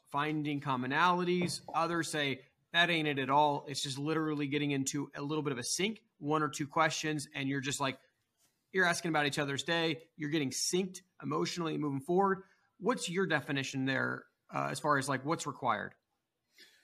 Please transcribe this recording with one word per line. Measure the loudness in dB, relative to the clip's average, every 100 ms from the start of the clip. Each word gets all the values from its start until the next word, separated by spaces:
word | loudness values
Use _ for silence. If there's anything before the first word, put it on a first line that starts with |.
| _
finding | -2 0 0 -2 -4
commonalities. | -2 -2 0 4 4 4 2 2 0 -4 -4
Others | -2 0 0 -2
say | 0 -2 -2 -10 _ _
that | 2 4
ain't | 4 2
it | 0
at | 2
all. | 4 4 2 -4
It's | -6
just | -6 -4
literally | -2 0 0 -2 -2
getting | 0 0
into | 0 -2 -4 -6
a | -8
little | -4 -2
bit | -2
of | -4
a |
sync, | -4 -2 -2 -4 _ _
one | 0 0
or | 0
two | -2 -4
questions, | 2 0 0 -2 -4 -4
and | -6 -4
you're | -2
just | -4 -2
like, | -2 -4 _ _ _ _ _ _ _
you're | 2 2
asking | 2 2
about | 2 2
each | 2
other's | 0 -2
day. | 0 2 2 0 -8 -8
You're | -2
getting | 0 0
synced | -2 0 0 0 -6 -20 _
emotionally | -4 -2 -2 -2 -4 -2
moving | -2 -2
forward. | 2 4 4 2 -2 _ _ _
What's | -2 0 -2
your | 0 2
definition | 2 0 -2 -2 -2
there, | 0 2 0 -4 -10 _ _
uh, | -4 -4
as | -2
far | 0 2
as, | 2
like, | -2 -2
what's | -4 -4
required? | -4 -2 -2 -4 -12 _ _ _ _ _ _ -20 _